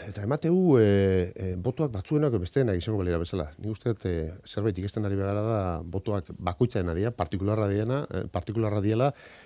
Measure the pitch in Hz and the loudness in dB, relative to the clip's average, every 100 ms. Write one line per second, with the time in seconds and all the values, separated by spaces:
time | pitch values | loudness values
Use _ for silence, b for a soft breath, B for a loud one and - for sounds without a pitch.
0 | 101 101 101 147 165 185 180 127 107 101 | -10 -8 -4 0 2 4 6 8 8 6
1 | 98 92 90 - 95 90 113 127 147 101 | 6 4 0 -4 -6 -4 -4 -2 -2 -2
2 | - 151 151 110 90 139 123 90 110 107 | -2 0 2 0 0 0 2 0 0 -2
3 | 90 85 85 95 73 - 107 107 120 104 | 0 0 -2 -4 -6 -8 -8 -4 -4 -2
4 | 95 85 80 92 - 104 107 92 98 110 | -2 -2 -4 -8 -10 -2 -2 -2 -4 -4
5 | 101 98 98 104 110 110 92 80 87 95 | -2 -2 -2 -2 0 0 -2 -4 -6 -6
6 | - 101 - - 87 - 120 104 87 82 | -2 -4 -4 -6 -4 0 0 2 -2 0
7 | 113 - 85 95 98 110 101 101 110 139 | -2 -2 -4 -2 0 0 2 0 0 -4
8 | - 92 - - - 110 110 104 101 110 | -4 -6 -4 -6 -4 -2 0 2 2 2
9 | 139 - B B | 0 -2 B B